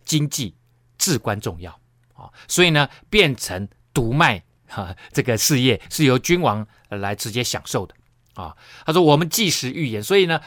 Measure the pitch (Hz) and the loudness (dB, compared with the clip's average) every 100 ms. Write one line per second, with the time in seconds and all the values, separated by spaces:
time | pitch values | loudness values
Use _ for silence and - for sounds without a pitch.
0 | - 156 147 - 107 - _ _ _ - | -4 -2 -2 -4 -8 -12 _ _ _ -6
1 | - 123 - 104 110 85 85 - _ _ | -2 -2 -2 -4 -6 -10 -14 -20 _ _
2 | _ - - - - - 180 151 139 - | _ -20 -20 -20 -4 2 4 4 0 -4
3 | _ 208 165 127 - 92 101 _ _ - | _ 2 2 0 -6 -8 -10 _ _ -4
4 | 113 139 160 98 - _ _ - 90 90 | -2 2 2 0 -8 _ _ -12 -12 -14
5 | - - 123 113 - 139 127 104 - - | -6 -4 0 0 0 2 2 0 -4 0
6 | 143 127 - 175 147 104 107 _ _ 101 | 2 2 2 0 2 -2 -6 _ _ -8
7 | 98 104 113 110 120 - - 120 92 _ | -6 -6 -6 -6 -4 -6 -6 -6 -6 _
8 | _ _ _ - 82 - - - - 170 | _ _ _ -16 -16 -16 -20 -10 0 4
9 | 160 147 170 - 196 - 127 143 139 107 | 6 4 2 0 0 0 -4 -4 -4 -4
10 | 104 196 180 160 | 2 2 4 0